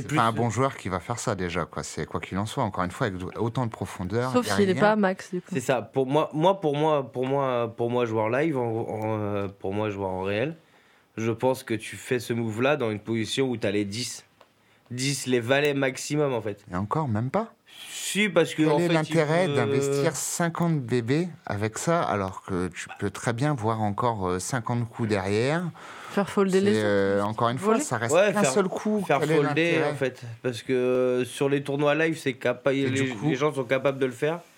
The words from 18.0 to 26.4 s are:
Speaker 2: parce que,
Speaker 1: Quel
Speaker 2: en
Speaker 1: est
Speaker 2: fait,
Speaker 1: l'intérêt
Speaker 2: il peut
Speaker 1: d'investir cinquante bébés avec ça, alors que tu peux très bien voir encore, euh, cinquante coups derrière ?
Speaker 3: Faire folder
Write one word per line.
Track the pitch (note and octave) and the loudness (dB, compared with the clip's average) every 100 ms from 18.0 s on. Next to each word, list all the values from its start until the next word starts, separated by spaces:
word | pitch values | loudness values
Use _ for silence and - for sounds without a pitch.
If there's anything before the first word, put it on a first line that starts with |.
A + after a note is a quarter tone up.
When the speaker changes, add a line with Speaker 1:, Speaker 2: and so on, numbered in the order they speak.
| - F#3+ G#3 | -4 0 2
Speaker 2:
parce | E3+ D#3+ | 2 2
que, | - | 2
Speaker 1:
Quel | D#3 | 4
Speaker 2:
en | D3+ | 4
Speaker 1:
est | E3+ | 4
Speaker 2:
fait, | |
Speaker 1:
l'intérêt | E3 D3+ D#3+ D3 E3+ F#3 | 2 2 2 4 4 2
Speaker 2:
il | |
peut | C#3 | 2
Speaker 1:
d'investir | C3 C#3 C#3 C#3 D#3+ C#3+ | 2 2 2 2 0 0
cinquante | - - E3+ E3+ E3+ D3+ | -4 -2 -2 0 0 0
bébés | A#2 B2 A2+ D3+ F3+ C#3+ - | 0 0 2 0 0 -6 -6
avec | G2+ G#2+ - | -2 -2 -2
ça, | E3+ E3+ | 0 2
alors | - G2+ F#2+ - | 2 0 -2 -6
que | - F2+ F2+ | -4 -2 -2
tu | - - - | -6 -12 -6
peux | G2+ | -6
très | - B2+ | -2 -2
bien | A#2 D3 | 0 0
voir | C3+ G#2+ A2+ | 0 0 0
encore, | G#2 G2+ B2 A2 F#2 | 0 0 0 0 0
euh, | F2+ | -2
cinquante | - C3 A#2 A#2+ A#2 | -2 -4 -2 -2 -2
coups | - A2+ | -4 -2
derrière ? | G2+ F#2+ G#2 C3 E3 F3 - - - - | 0 0 0 2 0 -4 -8 -16 -16 -6
Speaker 3:
Faire | G3+ F#3+ | -2 0
folder | G#3 | 2